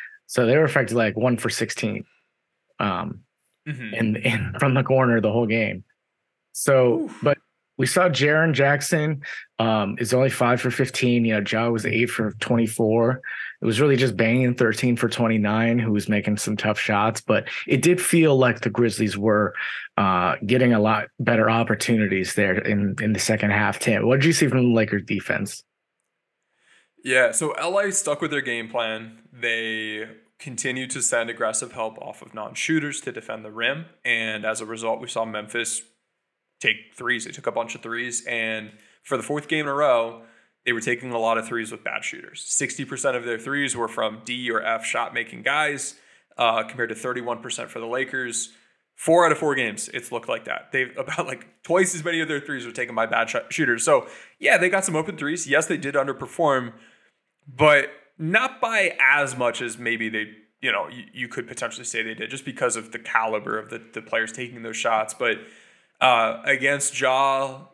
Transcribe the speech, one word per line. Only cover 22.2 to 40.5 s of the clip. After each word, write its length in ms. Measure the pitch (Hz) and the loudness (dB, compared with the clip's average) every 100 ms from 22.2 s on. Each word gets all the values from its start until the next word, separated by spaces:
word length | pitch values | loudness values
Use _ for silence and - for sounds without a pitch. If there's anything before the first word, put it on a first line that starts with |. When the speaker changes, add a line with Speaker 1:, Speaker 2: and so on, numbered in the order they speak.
| 90 | 0
Speaker 1:
there 240 | - 101 95 | 0 2 2
in, 360 | - 104 101 98 | 0 2 0 0
in 120 | 113 | 0
the 60 | 101 | 0
second 320 | - 107 104 | 0 2 2
half. 280 | 101 104 - | 2 2 0
Tim, 280 | - 104 110 | 0 2 4
what 140 | 135 | 4
did 60 | 151 | 4
you 60 | |
see 140 | 160 143 | 4 4
from 160 | 131 | 4
the 120 | 123 | 4
Lakers 280 | 113 104 101 | 4 2 0
defense? 600 | - 101 - 101 101 - - _ _ _ _ _ _ _ _ _ _ _ _ _ | -2 -4 -2 -4 -4 -10 -18 _ _ _ _ _ _ _ _ _ _ _ _ _
Speaker 2:
Yeah, 280 | - 131 120 | 0 4 4
so 180 | - 156 | 4 0
L 260 | - 165 196 | 0 0 2
A 120 | 202 | 2
stuck 280 | 190 156 147 | 0 0 0
with 100 | 156 | -2
their 120 | 147 | -2
game 260 | 131 117 110 | -2 -4 -4
plan. 500 | 120 113 110 113 - _ | -4 -2 -4 -10 -18 _
They 760 | 123 117 113 113 110 107 107 110 - _ - | -6 -4 -2 -2 -4 -6 -8 -10 -14 _ -20
continued 520 | - 117 135 127 127 | -14 -6 -4 -4 -6
to 120 | - | -4
send 260 | - 120 117 | -2 0 -2
aggressive 420 | 113 110 110 120 | -4 -4 -2 -6
help 260 | 123 110 113 | -6 -8 -8
off 220 | - - | -16 -16
of 120 | - | -16
non-shooters 640 | 110 107 - - 160 147 135 | -12 -12 -6 -2 -2 -4 -8
to 100 | 135 | -10
defend 320 | 120 - 110 | -12 -10 -12
the 60 | 110 | -12
rim. 360 | 110 120 147 165 _ | -4 -4 -4 -8 _
And 400 | 123 117 110 107 | -2 -2 -2 -4
as 160 | 110 110 | -4 -4
a 60 | 110 | -6
result, 340 | 113 113 113 | -6 -4 -4
we 80 | 120 | -4
saw 160 | 117 | -6
Memphis 560 | 113 104 104 117 110 - - _ _ _ _ _ _ - | -4 -6 -6 -4 -4 -6 -10 _ _ _ _ _ _ -4
take 160 | 113 110 - | 0 0 -2
threes. 300 | - 123 120 | -10 -6 -6
They 60 | 117 | -8
took 160 | - 117 | -10 -6
a 60 | |
bunch 220 | 113 113 | -6 -6
of 80 | 117 | -10
threes. 400 | 113 117 123 117 - | -10 -10 -8 -8 -6
And 460 | 117 113 110 107 - _ _ | -6 -4 -6 -10 -18 _ _
for 140 | - 131 | -6 -6
the 60 | |
fourth 260 | 113 147 147 | -4 -6 -4
game 120 | 156 | -4
in 80 | 147 | -2
a 60 | |
row, 480 | 139 147 120 117 117 113 _ _ | 0 4 4 0 -6 -18 _ _